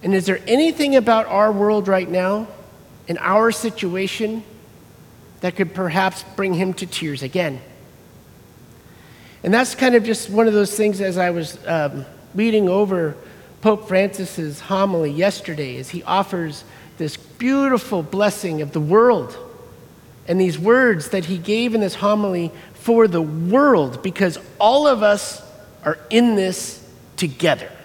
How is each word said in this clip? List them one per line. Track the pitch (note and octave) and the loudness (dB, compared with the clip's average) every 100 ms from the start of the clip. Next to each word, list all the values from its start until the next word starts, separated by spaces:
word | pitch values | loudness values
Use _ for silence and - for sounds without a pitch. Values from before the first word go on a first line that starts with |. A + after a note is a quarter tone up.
And | F3+ | 2
is | F#3+ F3+ | 0 0
there | F#3 - | -4 0
anything | A#3+ E4 D#4+ C#4+ C4+ | 2 2 0 2 2
about | A3+ A3 A3 | 4 2 2
our | G3 G#3+ | 2 2
world | G3+ G#3 G#3+ F#3+ | 4 2 2 2
right | F#3+ F3 | 0 0
now, | F3+ F#3 G#3 A3 - - - - - - | -2 0 -2 -6 -14 -20 -20 -20 -20 -8
in | E3+ | -4
our | F3 G3+ A3+ | 2 2 2
situation, | A3 A3+ A3 F#3 F#3 F#3+ - A3 A3 G#3 - - - - - - - - - | 0 -6 -6 -6 -4 -4 -4 -4 -6 -12 -20 -20 -20 -20 -20 -20 -20 -20 -6
that | F3+ F3 | -6 -2
could | F3+ | -4
perhaps | F#3 F#3 E3+ F#3+ F#3 - - | -2 -2 0 0 -2 -14 -6
bring | G3 | -2
him | E3+ F#3+ | 0 -2
to | F3 F3+ | -4 -8
tears | - D#3+ C#3 | -8 -8 -8
again? | C3+ F3+ E3+ C3 - - - - - - - - - - - - - - - - - - | -6 -4 -4 -6 -14 -20 -20 -20 -20 -20 -20 -20 -20 -20 -20 -20 -20 -20 -20 -20 -20 -8
And | E3 | 0
that's | A3 B3+ | 2 0
kind | - B3+ | 0 4
of | A#3+ | 4
just | A3 G#3+ - | 2 -4 -2
one | G3+ A3+ | 2 2
of | |
those | G#3 G3+ - | 2 0 0
things | G#3+ F#3+ | 0 0
as | G3 F3+ | -4 -2
I | F3+ | -2
was, | E3+ D3+ - - | -2 -6 -10 -4
um, | E3 D3 C#3 C3+ - - | -2 -2 -6 -14 -18 -10
reading | F3+ A3+ G#3+ F#3+ | -2 0 2 2
over | F#3+ G#3 F#3 D#3 C#3+ - - - - | 2 0 0 -2 -6 -18 -20 -20 -2
Pope | A3 G#3 - | 0 0 0
Francis's | F#3 G3 G3 F3+ - D#3 C#3+ | 0 0 -4 -10 -8 -8 -10
homily | - G3 G3 F3 D#3 | -6 -2 0 0 -2
yesterday, | D3 F#3+ G3 - D#3 C3+ B2+ | 0 -2 -2 -10 -8 -8 -10
as | C3 | -10
he | E3+ | -12
offers | - F#3+ F#3+ F3+ E3 C#3+ - - - - | -2 -2 -2 -4 -6 -10 -18 -20 -20 -8
this | D#3 - | -8 -8
beautiful | - - A#3+ C4+ C#4 B3+ - F#3+ | -20 -6 -2 0 2 0 -2 -6
blessing | D3+ F#3+ G#3 G3 F#3 D#3 | -4 0 0 0 -6 -6
of | D3 | -4
the | D#3+ | -4
world | D3+ G3+ A#3+ B2 - - - - - - - - - - - | 2 4 4 4 -2 -12 -18 -20 -20 -20 -20 -20 -20 -20 -4
and | F3 | 0
these | F#3 D3+ | 0 0
words | F3+ B3 B3+ F3+ D3 | 2 4 4 2 -2
that | F#3+ | -4
he | D#3+ F#3 | -4 -6
gave | E3 G#3+ A#3+ | -2 0 0
in | A3 | 0
this | G3 | -2
homily | - G3+ G#3+ G#3 F3+ E3+ - - | -2 0 0 0 -2 -4 -8 -20
for | - - A#3 A3 | -8 2 4 4
the | E3+ | 4
world, | D#3 D#3 E3+ A#3+ C#4+ G#3 C3+ B2 | -2 -4 0 4 6 4 2 -4
because | F#3+ F3+ F#3+ D#3 - - | -8 0 0 0 -14 0
all | G#3 C4+ D4 | 2 4 4
of | B3 | 4
us | G#3 G3+ - - - - - - | 4 2 -2 -12 -18 -20 -20 -6
are | D3+ D#3+ - | -6 -6 0
in | A3 A#3+ | 4 4
this | G#3+ F#3+ F3+ - - - - - - | 4 0 -4 -10 -14 -20 -20 -20 -6
together. | E3+ B2+ E3 C3+ - - | -6 0 0 0 -4 -18